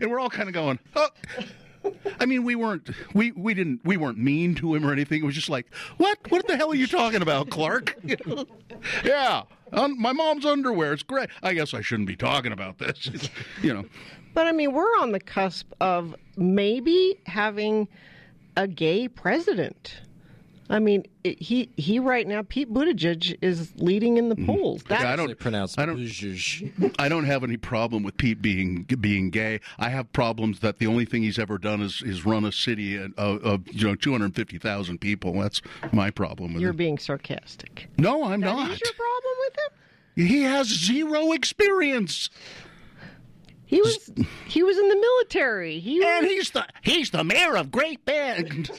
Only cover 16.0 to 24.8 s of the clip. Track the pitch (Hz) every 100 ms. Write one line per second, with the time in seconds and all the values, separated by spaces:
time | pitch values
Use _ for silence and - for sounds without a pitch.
16 | 170 - - - 180 196 202 247 262 359
17 | 370 - - 190 214 208 214 214 208 -
18 | - - - - - - 196 165 160 190
19 | 247 - 185 285 349 240 131 - - -
20 | - - - - - - - 208 214 202
21 | - _ 180 - 160 247 - - 151 226
22 | 262 247 196 208 202 262 262 220 320 214
23 | 165 165 175 - 185 170 165 - 170 202
24 | 233 233 233 220 - 403 370 -